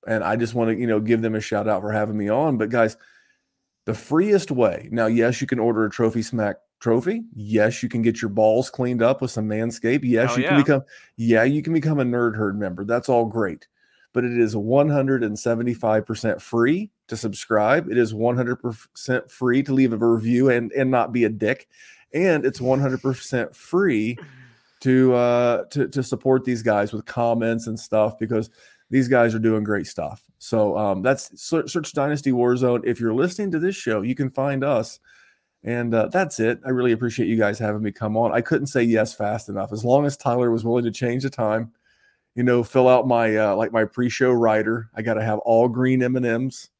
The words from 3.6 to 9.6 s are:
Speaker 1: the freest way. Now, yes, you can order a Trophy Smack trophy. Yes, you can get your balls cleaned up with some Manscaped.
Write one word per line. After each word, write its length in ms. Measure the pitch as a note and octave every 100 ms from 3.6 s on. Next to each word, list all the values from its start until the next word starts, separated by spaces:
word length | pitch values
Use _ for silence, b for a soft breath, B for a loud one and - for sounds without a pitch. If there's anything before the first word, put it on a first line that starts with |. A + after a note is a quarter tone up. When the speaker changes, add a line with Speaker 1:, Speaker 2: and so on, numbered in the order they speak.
| _ _ -
Speaker 1:
the 60 |
freest 580 | A2+ - D3+ G3+ G3+ -
way. 380 | B2+ A2 E2+ -
Now, 140 | A#2
yes, 380 | A2 A#2 A#2 A#2+
you 40 | -
can 120 | A#2+
order 260 | A2+ A2
a 60 | G#2+
Trophy 320 | - A#2 A#2
Smack 340 | A2 A#2+ G#2 - _ _
trophy. 420 | A#2+ A2+ E3+ A3+ A3+
Yes, 480 | A2+ G#2 G#2+ G#2+ -
you 80 | A#2+
can 100 | A#2+
get 220 | A2+ A2+
your 80 | A2
balls 400 | G2+ A2 A2 B2+
cleaned 320 | - B2 B2
up 180 | A2+ C3
with 100 | B2+
some 160 | - G#2+
Manscaped. 540 | G#2+